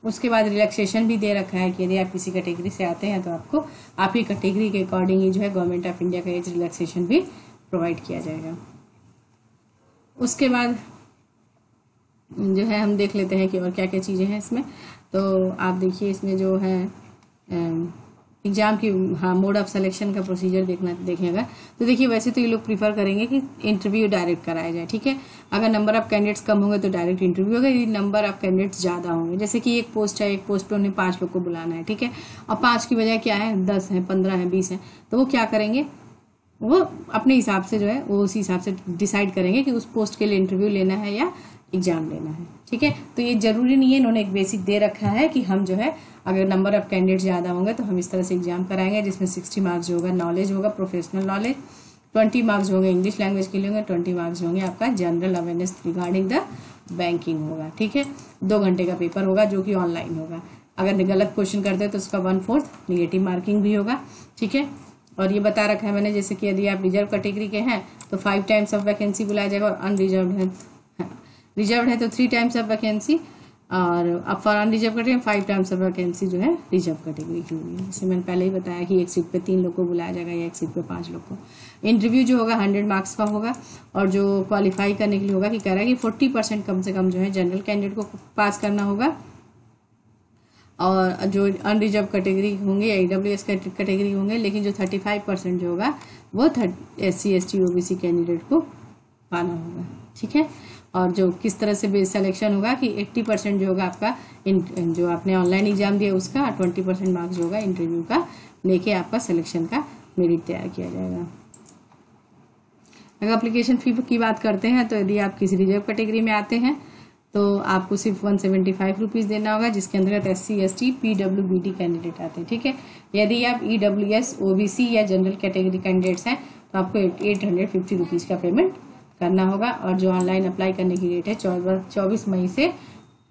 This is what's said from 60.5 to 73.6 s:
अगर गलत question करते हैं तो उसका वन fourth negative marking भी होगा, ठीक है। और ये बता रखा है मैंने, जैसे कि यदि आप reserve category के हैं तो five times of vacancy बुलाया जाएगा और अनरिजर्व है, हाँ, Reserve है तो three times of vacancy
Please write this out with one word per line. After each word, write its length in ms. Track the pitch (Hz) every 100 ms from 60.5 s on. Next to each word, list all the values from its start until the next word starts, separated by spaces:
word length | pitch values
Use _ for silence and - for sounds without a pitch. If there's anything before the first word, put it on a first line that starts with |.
| - _ -
अगर 260 | 190 202 185
गलत 260 | 190 202 -
question 260 | 190 208
करते 220 | 196 185
हैं 80 | 208
तो 60 | 202
उसका 220 | 190 196
वन 200 | 185 190
fourth 500 | 185 269 285 - -
negative 340 | 175 170 185
marking 380 | 190 180 180 208
भी 120 | 202
होगा, 280 | 208 202 262 - - - -
ठीक 160 | 220 269
है। 120 | 285 - - - _ -
और 120 | 190
ये 60 | 208
बता 260 | 208 214 208
रखा 220 | 208 214
है 60 |
मैंने, 180 | 202 208
जैसे 220 | 208 196 196
कि 120 | 208
यदि 180 | 190 202
आप 140 | 190
reserve 240 | 185 196 208
category 400 | 208 202 202 208
के 100 | 208
हैं 240 | 240 214 - - -
तो 60 | 190
five 260 | 202 202 196
times 260 | 214 208
of 100 | 208 202
vacancy 380 | 208 208 196 208
बुलाया 200 | 208 202
जाएगा 180 | 202 208
और 60 | -
अनरिजर्व 500 | 190 202 190 190 180
है, 140 | 196 190 185 - - _ -
हाँ, 100 | 175 - - - _ -
Reserve 300 | 208 233 247
है 80 | 233
तो 100 | 233
three 200 | - 247
times 260 | 240 240 240
of 140 | 220
vacancy 480 | 214 214 214 - 320 - - - _